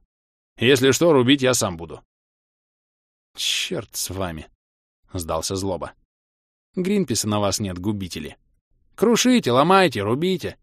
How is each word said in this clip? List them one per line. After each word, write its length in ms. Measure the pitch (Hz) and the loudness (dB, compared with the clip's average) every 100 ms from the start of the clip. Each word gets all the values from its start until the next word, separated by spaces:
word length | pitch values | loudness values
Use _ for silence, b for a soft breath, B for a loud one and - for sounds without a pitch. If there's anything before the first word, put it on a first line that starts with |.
| _ _ _ _ _ - | _ _ _ _ _ 0
Если 340 | 117 135 135 | 2 4 4
что, 220 | 123 170 | 4 4
рубить 300 | 143 123 139 | 4 4 4
я 100 | 127 | 2
сам 240 | 123 104 82 | 0 -2 -6
буду". 240 | 82 76 _ _ _ _ _ _ _ _ _ _ _ _ _ - | -12 -16 _ _ _ _ _ _ _ _ _ _ _ _ _ -8
"Чёрт 600 | - - - 165 - - | -4 -4 -6 -8 -10 -10
с 140 | - | -8
вами", — 400 | 92 90 78 - _ _ _ _ _ _ | -6 -8 -8 -14 _ _ _ _ _ _
сдался 420 | 95 82 80 - 98 | -10 -4 -4 -4 -4
Злоба. 380 | 98 85 71 - _ _ _ _ _ _ _ - | -4 -6 -8 -14 _ _ _ _ _ _ _ -6
"Гринписа 520 | 180 208 175 107 107 | 0 0 0 -2 -2
на 120 | 104 | 0
вас 200 | 101 - | 0 -2
нет, 200 | 98 90 | -6 -6
губители. 580 | 98 104 92 82 73 - _ _ _ _ _ - | -6 -6 -8 -10 -12 -16 _ _ _ _ _ -2
Крушите, 560 | - 226 247 247 123 | 2 2 4 2 4
ломайте, 520 | 123 165 190 175 110 | 2 6 6 4 2
рубите, 540 | 101 131 180 185 90 - | -2 0 -2 -2 -6 -12